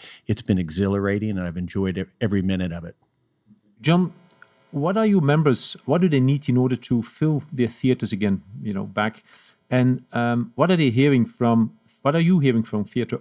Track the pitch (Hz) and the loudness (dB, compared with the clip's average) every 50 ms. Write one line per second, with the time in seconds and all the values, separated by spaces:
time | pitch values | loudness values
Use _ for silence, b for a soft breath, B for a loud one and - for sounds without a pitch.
0 | B B B B B - 107 - - - 101 92 90 78 76 90 101 98 98 101 | B B B B B -6 -6 -4 0 0 0 0 0 -4 -4 -2 -2 0 0 0
1 | 98 98 101 104 110 107 101 95 90 87 82 90 90 85 - 98 98 95 87 95 | -2 -2 -2 -2 -4 -4 -6 -6 -8 -8 -8 -8 -10 -8 -6 -4 -4 -2 -4 -4
2 | 92 - _ _ 120 98 101 98 90 95 95 92 90 87 82 85 82 85 - _ | -8 -10 _ _ -4 -2 -2 -2 -2 -2 -2 -2 -4 -6 -8 -10 -12 -16 -18 _
3 | _ _ _ _ _ _ _ _ _ _ - _ _ _ _ _ 110 147 170 180 | _ _ _ _ _ _ _ _ _ _ -20 _ _ _ _ _ 0 2 2 2
4 | 185 - - - _ _ _ _ - _ _ _ _ _ - 143 143 175 190 220 | 2 -2 -6 -14 _ _ _ _ -20 _ _ _ _ _ -6 -4 -2 -2 0 0
5 | 220 214 202 190 147 139 147 156 151 147 120 - - - - - _ 127 143 170 | 2 2 2 2 4 4 2 4 4 2 2 0 -2 -10 -16 -12 _ -2 0 2
6 | 185 180 147 131 127 131 143 139 - - 123 123 127 127 127 120 - - 127 117 | 2 2 2 2 2 2 0 0 0 0 2 2 2 2 -2 -4 -2 -2 -2 -2
7 | 110 - - - 156 156 151 135 - - - 123 120 113 - - - 127 127 123 | -2 -4 -6 -2 -2 0 0 -2 -4 -6 -4 -2 -2 -2 -2 -2 0 0 0 0
8 | 117 104 110 95 107 101 98 90 - - - 131 - 107 98 98 98 - 98 104 | -2 -6 -4 -2 0 0 0 -2 -4 -12 -16 -12 -10 -8 -6 -8 -8 -6 -4 -2
9 | 104 110 - - b b b b b b b b _ _ 127 127 123 127 127 120 | -2 -2 -4 -8 b b b b b b b b _ _ 0 2 2 2 0 -2
10 | - _ - 120 120 120 117 120 117 117 - 123 151 175 185 165 151 127 110 123 | -6 _ -4 -2 -2 0 0 -2 -4 -4 -2 0 2 2 4 2 2 2 2 4
11 | 139 147 139 123 113 110 - _ 123 117 117 117 110 110 - _ _ _ _ _ | 4 4 4 2 2 0 -2 _ 0 2 4 2 2 0 -4 _ _ _ _ _
12 | - 135 151 170 165 170 190 170 139 131 117 117 113 - - 104 101 - - 123 | -2 0 0 2 2 2 2 4 4 2 2 0 -2 -2 -6 -6 -6 -4 -4 -6
13 | 113 - 117 - | -4 -4 -6 -4